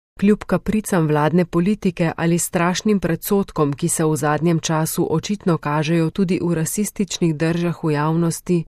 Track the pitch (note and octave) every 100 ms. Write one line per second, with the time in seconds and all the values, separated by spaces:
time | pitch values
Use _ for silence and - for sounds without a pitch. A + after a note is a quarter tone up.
0 | _ - G3 G#3 - F3+ - G#3+ - F#3
1 | D#3 D3+ D#3 F3 E3+ F3 F3 G#3 G3 F3
2 | E3 - E3+ E3+ - F3+ E3+ F3 G#3+ G3+
3 | F3 E3 - G3+ F#3+ - D3 C#3+ E3+ -
4 | D#3 D3+ D3+ D3+ E3 E3 - D#3 D#3+ -
5 | D#3+ D#3+ - G#3 F#3 D#3+ D3 D3+ D3+ E3+
6 | D#3+ F3+ F3+ F#3 F3 D#3+ D#3+ - G#3 -
7 | G3 - E3+ D3+ D#3+ E3+ F3 - D#3+ D3
8 | D3+ E3 E3 - - F3 D#3+